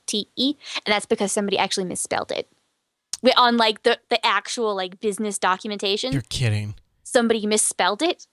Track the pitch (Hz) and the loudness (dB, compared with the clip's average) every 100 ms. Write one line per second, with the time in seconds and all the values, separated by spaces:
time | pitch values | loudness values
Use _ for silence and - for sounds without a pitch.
0 | - 208 190 - 262 294 - - - 208 | -6 -6 -6 -2 -2 -2 -8 -8 0 0
1 | - 226 196 214 202 190 190 - 180 165 | 0 0 0 -2 -2 0 0 -2 -4 -6
2 | - - - - - _ _ _ _ _ | -4 -4 -4 -6 -8 _ _ _ _ _
3 | _ - 247 247 247 233 220 208 - 220 | _ 0 4 6 6 4 2 2 0 0
4 | _ 240 233 202 - - 220 196 185 185 | _ 0 0 0 -2 -4 -2 -2 -6 -4
5 | 220 190 214 196 190 185 220 202 202 202 | -4 -2 -4 0 0 0 -4 -4 -2 -2
6 | 254 262 - - 123 107 104 101 - _ | -2 -6 -6 -2 0 0 -4 -10 -18 _
7 | - 254 233 226 208 214 - - 185 208 | 0 2 4 2 2 0 0 0 0 0
8 | 320 - - | -2 -2 -10